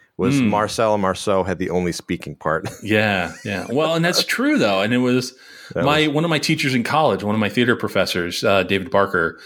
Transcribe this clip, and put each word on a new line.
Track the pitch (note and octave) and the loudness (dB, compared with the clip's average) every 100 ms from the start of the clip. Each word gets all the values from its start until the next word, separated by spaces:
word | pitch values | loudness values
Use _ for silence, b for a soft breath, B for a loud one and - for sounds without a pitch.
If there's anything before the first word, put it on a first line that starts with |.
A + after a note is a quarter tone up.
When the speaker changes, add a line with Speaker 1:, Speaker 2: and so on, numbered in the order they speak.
| b - | b -4
Speaker 1:
was | A2+ C#3 | 0 2
Speaker 2:
Mm. | A#2 | 2
Speaker 1:
Marcel | G#2 G#2 - A2 G#2 | 2 0 0 0 2
Marceau | F#2+ F2+ G#2 F#2+ | 0 -2 0 0
had | F#2 F2 | 0 -2
the | F2+ | -2
only | F2+ F2 | 0 -2
speaking | E2 - E2+ D#2+ D2 | -4 -6 -6 -8 -6
part. | D#2 D#2+ G#2+ - | -2 -2 -4 -8
<laughs> | |
Speaker 2:
Yeah, | G2+ G#2+ G#2+ F#2+ E2+ - | -2 0 2 0 -2 -6
yeah. | G#2+ F#2+ - | -8 -8 -4
Well, | C3 D#3 E3 | -2 0 0
and | E3+ | 0
that's | F3 | 0
true | - - C#4 C#4+ | -2 -2 0 2
though. | A2 F#2+ | 2 2
And | G#2+ | 0
it | B2 | 0
was | B2+ B2+ B2+ B B B B | 2 0 -2 B B B B
Speaker 1:
That | - C#3+ | -2 2
Speaker 2:
my, | D3+ D3+ | 2 2
Speaker 1:
was | C#3+ | 0
Speaker 2:
one | E3+ | 0
of | |
my | D3+ | 0
teachers | - D#3 C#3+ B2+ | 0 -2 0 0
in | |
college, | A2 D3 D3 F#2+ | 0 2 2 2
one | G#2 A2 | 0 0
of | |
my | G2+ | 0
theater | B2 B2 - | 2 2 2
professors, | A2 G2+ F#2 F#2 E2+ - | 0 0 0 0 -4 -2
uh, | A2 G2 | 2 2
David | E2 G2 F2 | 2 0 0
Barker, | G2 G2 F2+ E2 - | 2 2 2 -2 -4